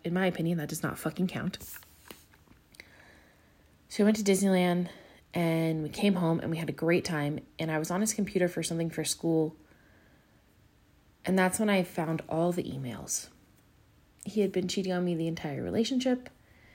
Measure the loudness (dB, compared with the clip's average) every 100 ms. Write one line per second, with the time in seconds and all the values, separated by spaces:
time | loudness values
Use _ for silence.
0 | -4 0 0 2 0 0 -2 -4 -4 -2
1 | -6 -2 -4 -2 -6 -6 -14 -18 -20 -20
2 | -20 -20 -20 -20 _ -20 _ -20 -20 -20
3 | -20 -20 -20 _ _ _ _ _ -14 2
4 | 4 4 4 4 6 4 4 2 -2 -8
5 | -20 -20 _ -2 0 2 0 0 -4 0
6 | 2 2 2 0 -2 -4 -4 -2 2 2
7 | 2 -2 -2 -4 -8 -8 -2 -2 -2 0
8 | 0 0 0 2 2 0 -4 -2 -2 -2
9 | -4 -2 2 2 2 -2 -20 _ _ -20
10 | -20 _ _ _ _ _ _ _ _ _
11 | _ _ 0 2 4 2 2 2 0 -2
12 | -2 -2 -2 0 0 0 -4 -6 -8 -10
13 | -6 -6 -6 -20 _ _ _ _ _ _
14 | _ _ -6 0 0 0 -2 -2 -2 0
15 | 0 0 -2 -4 -6 -6 -2 0 0 0
16 | 2 0 -2 -20 _ -20 -20